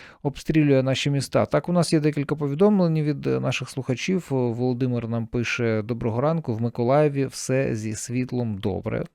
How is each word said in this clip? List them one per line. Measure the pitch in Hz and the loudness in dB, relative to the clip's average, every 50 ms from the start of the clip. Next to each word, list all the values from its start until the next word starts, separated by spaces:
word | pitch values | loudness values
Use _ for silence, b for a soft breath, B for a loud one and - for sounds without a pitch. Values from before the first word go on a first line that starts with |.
| B B B B | B B B B
обстрілює | B 143 139 - - - 156 160 151 143 139 131 | B -6 -6 -6 -2 0 2 4 6 6 6 4
наші | 127 131 131 - - 147 | 4 2 0 0 0 0
міста. | 143 139 131 - - 127 107 | 0 0 0 0 2 2 2
Так, | - - 147 - - | 2 0 0 0 0
у | |
нас | 175 175 160 - | 2 2 2 4
є | 165 156 | 2 2
декілька | 147 151 143 147 139 - 151 | 2 2 0 0 -2 -4 -4
повідомлень | 151 147 139 139 147 196 208 214 190 180 165 160 156 | -4 -2 -2 2 4 4 6 6 4 4 2 2 0
від, | 151 147 147 139 135 | 0 0 -2 -2 -2
е, | 135 131 127 131 | -2 -2 0 0
наших | 135 123 - 131 - | -2 -2 -4 -6 -8
слухачів. | - 135 127 - 127 117 - - 190 180 160 - | -8 -6 -4 -4 -4 -2 -2 -2 -2 -2 -2 -2
Володимир | 135 131 123 120 113 117 123 127 127 120 131 123 123 120 113 113 | 0 0 0 0 0 0 0 0 0 0 0 -2 -2 -2 -4 -4
нам | 113 117 113 | -4 -4 -4
пише: | - - 123 113 - - - 120 113 110 110 | -2 -2 -2 -2 -2 -2 0 0 0 0 0
«Доброго | 104 107 123 113 120 117 107 120 | -2 -2 -4 -4 -2 -2 0 0
ранку, | 135 151 165 165 151 - 110 | 0 0 0 -2 -2 -4 -2
в | 110 | -2
Миколаєві | 117 117 - - 120 120 135 147 151 151 139 139 135 | -2 -2 -2 0 0 2 4 4 4 4 2 0 -2
все | 131 - - - - 131 131 135 123 123 | -4 -4 -6 -4 0 0 0 0 0 -2
зі | 107 107 110 107 | -4 -4 -6 -6
світлом | - - - 120 127 127 120 127 123 120 113 104 95 | -6 -6 -4 -4 -4 -4 -2 -2 -2 -2 -2 -4 -4
добре». | 107 104 92 92 92 113 113 117 - - | -4 -4 -4 -4 -4 -4 -4 -4 -6 -8